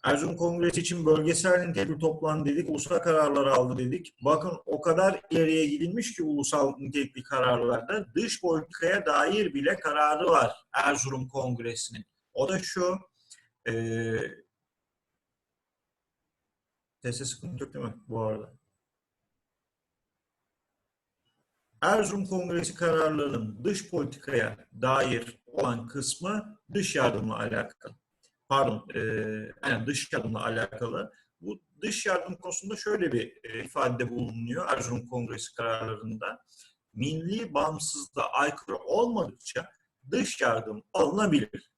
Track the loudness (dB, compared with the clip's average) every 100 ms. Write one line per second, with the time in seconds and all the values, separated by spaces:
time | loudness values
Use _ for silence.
0 | 2 2 0 0 0 2 2 2 -2 0
1 | 6 6 6 2 4 4 4 0 0 2
2 | 0 0 0 0 2 0 0 -4 0 0
3 | 4 6 6 4 6 6 4 0 -2 -2
4 | -6 _ 2 2 2 -6 -4 -2 2 6
5 | 6 4 0 4 4 4 4 2 -2 -2
6 | -4 -2 -2 0 0 2 2 0 -4 -2
7 | -4 -6 -4 0 4 4 2 0 -2 -6
8 | -2 -2 -2 -2 0 0 -2 -2 0 2
9 | 2 2 2 2 0 2 0 0 0 4
10 | 4 4 6 6 4 0 _ 0 2 0
11 | -2 -4 -4 -4 -2 -2 -4 -6 -8 -10
12 | -16 _ _ -2 0 0 -2 0 0 0
13 | -8 _ _ -20 _ _ -4 -2 -2 -2
14 | -2 -2 -4 -10 _ _ _ _ _ _
15 | _ _ _ _ _ _ _ _ _ _
16 | _ _ _ _ _ _ _ _ _ _
17 | -8 -6 -8 -10 -10 -10 -10 -8 -10 -10
18 | -10 -4 -4 -4 -10 -20 _ _ _ _
19 | _ _ _ _ _ _ _ _ _ _
20 | _ _ _ _ _ _ _ _ _ _
21 | _ _ _ _ _ _ _ _ 4 4
22 | 4 0 -2 -2 0 -2 -2 0 2 4
23 | 2 2 -2 -2 -6 -4 -2 -2 -4 -4
24 | -4 -8 -2 0 0 -6 -18 -2 2 4
25 | 2 0 -4 -16 -10 -2 0 0 -6 -6
26 | -6 -4 -4 -4 -6 -16 _ -2 0 2
27 | 2 2 -4 -4 -2 -4 -4 -10 -20 -20
28 | _ _ _ _ _ 2 2 0 -6 -4
29 | -2 -2 -4 -6 -10 -6 -2 -2 -2 -4
30 | -2 -4 -4 -4 -2 -2 -4 -4 -6 -4
31 | -8 _ _ _ -12 -12 _ _ -6 -4
32 | 0 0 -2 -10 -8 -8 -8 -6 -2 0
33 | 0 0 -4 -10 -12 -10 -8 -2 -2 0
34 | -4 -4 -6 -6 -8 -6 -2 -2 -2 -6
35 | -6 -8 -6 -8 -12 -6 -4 -4 -4 -8
36 | -10 -8 -8 -10 _ _ -20 _ _ -6
37 | -4 -2 -4 -4 -2 0 0 -2 -6 -8
38 | -8 -4 -2 0 0 -2 -8 -8 -2 0
39 | 2 0 -4 -6 -10 -8 -10 _ _ _
40 | -4 -2 -2 0 0 0 -4 -10 -6 2
41 | 2 4 4 4 2 -8 _